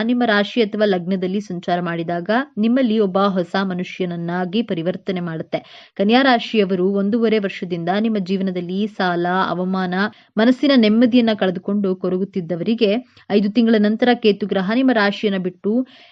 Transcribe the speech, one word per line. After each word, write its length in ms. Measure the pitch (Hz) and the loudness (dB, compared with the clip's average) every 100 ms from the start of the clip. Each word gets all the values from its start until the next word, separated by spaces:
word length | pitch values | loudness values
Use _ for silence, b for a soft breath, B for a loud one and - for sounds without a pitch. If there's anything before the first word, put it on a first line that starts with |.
ನಿಮ್ಮ 200 | 226 247 233 | 0 0 2
ರಾಶಿ 360 | 208 202 247 | 2 0 0
ಅಥವಾ 220 | 208 214 | -2 2
ಲಗ್ನದಲ್ಲಿ 560 | 214 180 170 190 185 202 | 2 0 -2 -2 -2 -4
ಸಂಚಾರ 400 | 202 175 190 175 | -6 -8 -2 -2
ಮಾಡಿದಾಗ 500 | 175 170 170 175 175 226 285 - | -2 -4 -4 -4 -2 -2 -2 -2
ನಿಮ್ಮಲ್ಲಿ 400 | 220 254 247 220 | 0 2 2 2
ಒಬ್ಬ 200 | 202 190 | 0 2
ಹೊಸ 380 | 202 190 170 196 | 0 0 -2 -2
ಮನುಷ್ಯನನ್ನಾಗಿ 1000 | 196 180 180 - 180 170 170 175 180 208 | -2 -4 -8 -6 -6 -6 -6 -4 -4 -4
ಪರಿವರ್ತನೆ 580 | 233 175 165 185 - 185 | -4 -4 -4 -6 -6 -6
ಮಾಡುತ್ತೆ. 720 | 175 160 - 156 - - - - | -6 -8 -6 -8 -10 -20 -12 -2
ಕನ್ಯಾ 260 | 202 247 | 2 4
ರಾಶಿಯವರು 680 | 277 233 - 226 190 190 185 | 4 2 2 0 0 0 0
ಒಂದೂವರೆ 500 | 196 202 233 226 214 | 0 0 0 0 0
ವರ್ಷದಿಂದ 500 | 196 - 180 175 170 202 | -2 -6 -8 -4 -2 -2
ನಿಮ್ಮ 180 | 226 214 | 0 -2
ಜೀವನದಲ್ಲಿ 680 | 180 190 190 180 175 190 208 | -2 -2 -2 -4 -4 -4 -4
ಸಾಲ, 400 | - 185 175 175 185 180 | -2 -2 0 0 0 0
ಅವಮಾನ, 460 | 170 185 190 185 180 208 - b - | -2 -2 -2 -2 -2 -2 -6 b 0
ಮನಸ್ಸಿನ 340 | 226 254 285 269 | 2 2 4 4
ನೆಮ್ಮದಿಯನ್ನ 540 | 214 220 247 247 226 208 | 4 4 4 4 2 2
ಕಳೆದುಕೊಂಡು 580 | 185 180 - 202 190 185 | 0 -2 -4 -2 -2 -2
ಕೊರಗುತ್ತಿದ್ದವರಿಗೆ 1080 | 185 185 190 196 165 175 175 226 208 220 - b b | -2 -2 -4 -6 -6 -4 -2 0 2 0 -4 b b
ಐದು 220 | 202 208 | 0 2
ತಿಂಗಳ 220 | 226 226 226 | 2 4 4
ನಂತರ 300 | 208 220 247 | 2 2 2
ಕೇತು 320 | 240 214 202 196 | 2 2 0 0
ಗ್ರಹ 260 | 196 185 | -2 0
ನಿಮ್ಮ 160 | 233 262 | 2 2
ರಾಶಿಯನ್ನ 500 | 233 202 202 214 190 | 2 0 0 -2 -2
ಬಿಟ್ಟು 440 | 180 - 196 233 262 B B | -4 -6 -2 -2 -4 B B